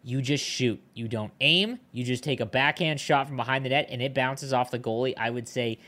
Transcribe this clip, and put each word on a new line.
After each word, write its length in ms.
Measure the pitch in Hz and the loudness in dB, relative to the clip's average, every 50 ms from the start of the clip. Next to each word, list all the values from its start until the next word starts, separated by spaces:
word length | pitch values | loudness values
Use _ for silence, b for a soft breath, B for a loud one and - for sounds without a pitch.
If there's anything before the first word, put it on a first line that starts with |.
| - | -6
you 180 | 127 123 135 | -4 -4 -2
just 220 | 127 123 147 139 - | 0 0 0 0 0
shoot. 360 | - - - 131 120 107 - - _ _ | -4 -2 0 2 0 0 -2 -8 _ _
You 140 | 117 117 110 | -8 -6 -4
don't 240 | 120 110 107 104 - _ | -4 -4 -6 -6 -2 _
aim. 400 | 131 147 165 180 196 220 254 247 - _ | 4 4 6 4 2 0 -4 -10 -12 _
You 140 | - 120 123 | -6 -4 -2
just 180 | 123 127 123 | -2 -2 -2
take 160 | - 151 135 117 | 0 -2 -2 -2
a 80 | 120 | -2
backhand 540 | 101 - 127 135 147 151 - 175 156 151 139 | 0 2 2 2 2 2 2 0 0 0 -2
shot 260 | - - 151 139 135 | 2 2 4 4 4
from 100 | 147 143 | 0 -4
behind 280 | 127 117 123 131 139 135 | -4 -2 0 0 0 0
the 60 | 127 | 2
net, 180 | 131 147 147 - | 2 2 2 0
and 100 | - 120 | -4 -4
it 140 | 123 135 131 | -4 0 0
bounces 380 | 135 127 131 135 135 147 135 | 0 0 0 -2 -4 -2 0
off 180 | 135 123 123 - | 2 2 2 0
the 80 | - 117 | -2 -4
goalie, 360 | 120 113 110 117 131 131 - | -2 -2 0 0 0 0 0
I 140 | - 113 117 | -2 -2 -2
would 180 | 120 123 117 - | -2 -4 -6 -4
say, 300 | - 127 120 117 110 B B | -4 -2 -2 -2 -2 B B